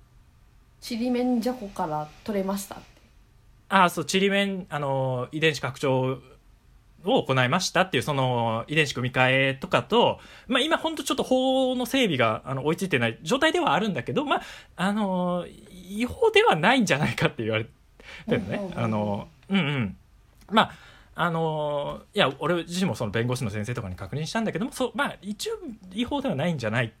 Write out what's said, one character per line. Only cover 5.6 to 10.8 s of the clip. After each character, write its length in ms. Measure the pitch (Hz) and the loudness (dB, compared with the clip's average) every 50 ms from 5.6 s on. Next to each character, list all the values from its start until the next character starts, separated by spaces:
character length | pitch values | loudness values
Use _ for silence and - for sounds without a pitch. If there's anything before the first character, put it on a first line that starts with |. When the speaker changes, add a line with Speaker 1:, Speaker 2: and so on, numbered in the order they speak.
Speaker 2:
拡 180 | - 123 127 - | -4 -6 -6 -2
張 380 | 147 135 131 131 127 131 135 131 123 127 - - _ - - _ _ - - - _ _ _ - - | 0 2 2 2 2 0 -2 -6 -10 -20 -20 -20 _ -20 -20 _ _ -20 -20 -20 _ _ _ -10 -2
を 200 | 190 254 - 135 | 2 2 2 2
行 100 | - 131 131 123 | 2 2 2 4
い 60 | 123 | 4
ま 120 | 156 185 | 2 0
し 100 | 180 - | 0 0
た 120 | - 165 185 | 2 2 2
っ 80 | 185 | 2
て 60 | - | 2
い 40 | 202 | -2
う、 20 | - | 0
そ 100 | 156 147 | 0 0
の、 520 | 139 131 127 123 120 117 117 110 113 113 - | 0 0 0 0 0 0 0 -2 -2 -4 -2
遺 60 | 147 | 0
伝 120 | 160 151 | 0 0
子 60 | 123 - | 0 0
組 160 | 120 123 123 | -4 -4 -2
み 60 | - | 2
換 380 | 135 127 127 131 135 135 135 135 | 4 4 4 4 4 2 2 0
え 20 | |
と 140 | 135 - - | -4 -4 0
か 140 | - 131 - | 0 0 2
と、 360 | - 214 240 196 123 98 - - - - - - - | 4 4 4 4 4 2 -2 -8 -20 -20 -20 -6 -2
ま 100 | 247 254 | 0 0
あ、 20 | |
今 160 | 277 311 330 | 2 2 0
ほ 140 | - | 0